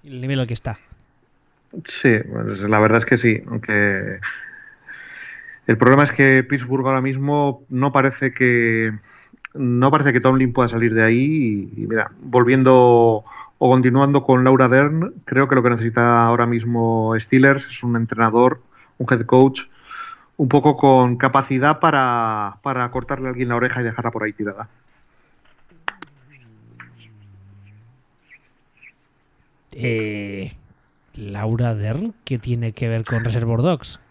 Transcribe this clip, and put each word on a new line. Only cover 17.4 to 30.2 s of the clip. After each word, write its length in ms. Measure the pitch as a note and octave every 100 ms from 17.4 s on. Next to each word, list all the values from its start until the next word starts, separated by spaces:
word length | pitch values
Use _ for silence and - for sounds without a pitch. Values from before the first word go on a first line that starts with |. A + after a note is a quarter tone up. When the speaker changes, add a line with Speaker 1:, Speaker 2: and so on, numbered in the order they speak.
| C3+ C#3 -
Speaker 2:
es 160 | -
un 140 | B2 A#2
entrenador, 640 | A#2 A2 A2+ A2+ B2+ - _ _ _ _
un 80 | B2
head 140 | B2+ A#2
coach, 380 | B2+ C3+ C3 - _ - - - - _ _
un 100 | C#3
poco 300 | C#3+ D3+ C#3+
con 400 | C#3 C3 B2 A#2+
capacidad 640 | C3+ C3+ B2+ C3 C#3+ D3+
para, 760 | E3 D3 B2+ A#2+ A2+ G#2+ G#2 -
para 260 | C#3 B2+ B2
cortarle 380 | B2+ - C3+ C3
a 20 |
alguien 180 | B2 B2+
la 80 | A#2+
oreja 240 | B2 B2
y 20 |
dejarla 280 | A#2 A2+ A#2
por 120 | A2+
ahí 80 | G#2+
tirada. 380 | - G#2 G2 A2 _ _ _ _ _ _ _ _ _ _ E3 - - - _ _ C#3 A#2 A2 _ - - _ - _ _ - - G2 G2+ G#2 A2+ _ _ _ _ _ _ _ _ _ - _ _ _ _ _ _ _ _
Speaker 1:
Eh, 800 | - A#2+ A2+ G#2+ G#2